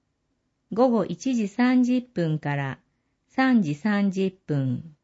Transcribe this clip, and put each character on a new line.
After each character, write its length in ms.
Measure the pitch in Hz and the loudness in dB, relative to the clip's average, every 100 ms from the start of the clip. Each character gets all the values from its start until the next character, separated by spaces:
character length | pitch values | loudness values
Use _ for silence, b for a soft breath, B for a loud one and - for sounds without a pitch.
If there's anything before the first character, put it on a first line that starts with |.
| _ _ _ _ _ _ - | _ _ _ _ _ _ -8
午 160 | 202 254 | 0 2
後 160 | 233 | 2
一 320 | 185 170 262 247 | 0 -4 -2 -2
時 100 | 208 | -2
三 380 | - 247 254 | 0 2 4
十 160 | 247 247 | 2 0
分 380 | 247 - 165 156 | -4 -4 -2 -2
か 160 | 147 143 | -4 -4
ら 240 | 139 123 _ _ _ _ _ | -6 -8 _ _ _ _ _
三 340 | - 262 240 | -2 2 2
時 140 | 165 147 | 2 -2
三 340 | 214 202 202 | -2 0 0
十 200 | 185 190 | 0 -2
分。 680 | 185 - 147 131 123 98 - | -4 -4 -2 -2 -4 -8 -20